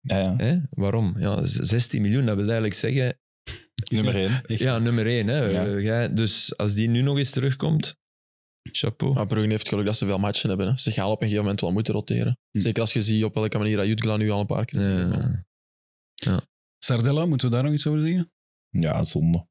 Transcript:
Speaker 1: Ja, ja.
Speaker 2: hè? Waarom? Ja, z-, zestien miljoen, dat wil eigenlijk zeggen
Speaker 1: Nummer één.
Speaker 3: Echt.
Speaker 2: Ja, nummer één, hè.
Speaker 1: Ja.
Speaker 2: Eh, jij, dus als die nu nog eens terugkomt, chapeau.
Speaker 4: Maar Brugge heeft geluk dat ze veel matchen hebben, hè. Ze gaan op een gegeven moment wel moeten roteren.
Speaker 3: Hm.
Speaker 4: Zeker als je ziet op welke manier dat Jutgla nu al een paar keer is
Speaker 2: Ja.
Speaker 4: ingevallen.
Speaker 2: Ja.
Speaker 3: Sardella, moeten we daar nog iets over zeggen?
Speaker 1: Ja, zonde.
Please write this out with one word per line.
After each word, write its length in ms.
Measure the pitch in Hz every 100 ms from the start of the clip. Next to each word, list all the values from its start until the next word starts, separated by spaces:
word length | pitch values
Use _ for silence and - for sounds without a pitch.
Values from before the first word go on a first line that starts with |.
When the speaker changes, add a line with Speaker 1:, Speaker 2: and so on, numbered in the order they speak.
Speaker 1:
Ja, 180 | - 98
ja. 180 | 95 95
Speaker 2:
hè? 220 | 117 175 147
Waarom? 480 | - 98 113 104 101
Ja, 260 | 101 101
z-, 140 | 90 -
zestien 420 | 90 113 120 -
miljoen, 240 | 104 120 123
dat 80 | 101
wil 80 |
eigenlijk 300 | 104 113 110
zeggen 440 | - 110 131 127 - _ _ - - - - -
Speaker 1:
Nummer 240 | 110 107
één. 280 | 98 95 127
Speaker 3:
Echt. 160 | - 113
Speaker 2:
Ja, 180 | 127 117
nummer 280 | 117 120 110
één, 200 | 120 104
hè. 180 | 143 113
Speaker 1:
Ja. 160 | 92 98
Speaker 2:
Eh, 160 | 101
jij, 320 | 104 113 120
dus 420 | 107 110 - - -
als 180 | 104
die 140 | 104 113
nu 120 | 117
nog 160 | 135 143
eens 120 | 135
terugkomt, 680 | - 135 131 147 156 - - _ _ _ _ _ _ -
chapeau. 420 | - - - 135
Speaker 4:
Maar 120 | 135 104
Brugge 220 | 110 107
heeft 180 | 107 -
geluk 160 | 101 104
dat 100 | 107
ze 100 | 98
veel 120 | 98
matchen 300 | 101 101 -
hebben, 180 | 95 95
hè. 100 | 127
Ze 140 | -
gaan 140 | 107 98
op 60 |
een 60 | 110
gegeven 240 | 110 104
moment 180 | 104 101
wel 120 | 87
moeten 220 | 95 110
roteren. 440 | 107 - 117 117 123 _
Speaker 3:
Hm. 100 | 107
Speaker 4:
Zeker 200 | 101 113
als 120 | 113
je 80 | 120
ziet 240 | 107 107
op 100 | 110
welke 240 | 107 107 110
manier 180 | 107 107
dat 100 | 101
Jutgla 300 | 110 110 107
nu 140 | 107
al 100 | 101
een 60 | 104
paar 180 | 95
keer 160 | 113 -
is 60 | 98
Speaker 2:
Ja. 60 | 92
Speaker 4:
ingevallen. 480 | 90 - - - - _ _ _ _ _ _
Speaker 2:
Ja. 340 | - - 92 - _ _ _
Speaker 3:
Sardella, 480 | - 120 117 143 170
moeten 220 | 139 123
we 60 |
daar 100 | 120
nog 80 | 139
iets 140 | 147 151
over 200 | 151 156
zeggen? 260 | 180 170 _ _ _ _
Speaker 1:
Ja, 340 | - 80 -
zonde. 440 | - - 82 85 -